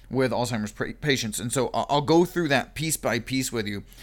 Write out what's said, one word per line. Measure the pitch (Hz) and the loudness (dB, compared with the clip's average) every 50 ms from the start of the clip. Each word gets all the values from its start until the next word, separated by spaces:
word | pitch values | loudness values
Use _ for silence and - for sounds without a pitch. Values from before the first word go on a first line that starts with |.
| - - | -14 -4
with | 117 131 131 123 | 0 2 2 2
Alzheimer's | 110 104 123 107 120 110 107 104 - | 2 0 0 0 -2 -2 -2 -4 -4
pra-, | - - - - | -6 -6 -6 -6
patients. | - - 151 135 120 120 110 104 - | -4 -2 0 0 0 0 -4 -4 -4
And | 101 123 - | -4 -2 0
so | 139 120 - - | 0 0 0 0
I-, | 117 - - | -2 -2 0
I'll | 143 143 | 0 0
go | 147 - 160 170 180 | 2 6 6 6 6
through | 175 - 175 170 143 | 4 2 0 0 2
that | 139 123 - - - | 2 0 0 -2 -6
piece | - 160 160 156 | -6 -4 -4 -4
by | - - 123 110 120 | -2 0 0 0 0
piece | 117 - 131 131 127 127 | -2 -2 -2 -2 -2 -2
with | 123 117 104 | -2 -4 -4
you, | 104 101 101 - - - - | -4 -6 -8 -10 -12 -18 -20